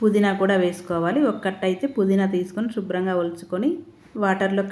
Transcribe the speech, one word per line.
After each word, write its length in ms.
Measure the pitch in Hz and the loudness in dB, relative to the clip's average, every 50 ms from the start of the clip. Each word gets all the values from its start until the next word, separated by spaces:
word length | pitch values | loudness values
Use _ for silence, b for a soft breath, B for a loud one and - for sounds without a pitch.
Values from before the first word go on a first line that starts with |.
పుదీనా 320 | 220 214 196 208 202 202 190 190 196 | 0 2 4 4 4 2 2 2 2
కూడా 160 | 196 202 190 180 | 2 4 4 2
వేసుకోవాలి. 580 | 175 175 - - - 175 165 165 175 214 285 302 233 | 0 0 -4 -6 -4 -2 0 0 0 2 2 2 2
ఒక 80 | 214 - - | 0 -2 -4
కట్ట 180 | 190 190 - - 185 | -6 -4 -2 -2 -2
అయితే 180 | 185 185 - 277 - 226 | -2 0 -2 -4 0 0
పుదీనా 300 | 196 190 190 196 196 190 196 | 2 2 4 2 2 2 0
తీసుకొని 320 | 180 180 190 - 208 226 233 - 220 | -2 -2 -4 -4 -6 -6 -4 -4 -6
శుభ్రంగా 380 | 190 180 185 180 185 190 185 180 175 | -6 -4 -4 -2 -2 0 0 0 -2
ఒలుచుకొని 500 | 170 170 170 - - 185 185 233 311 349 - - - B B B B - 208 208 | -2 -6 -8 -8 -6 -4 -2 0 -2 -2 -2 -8 -16 B B B B -6 -2 0
వాటర్లో 420 | 190 185 190 196 190 196 196 196 196 | 2 2 2 2 0 2 0 0 0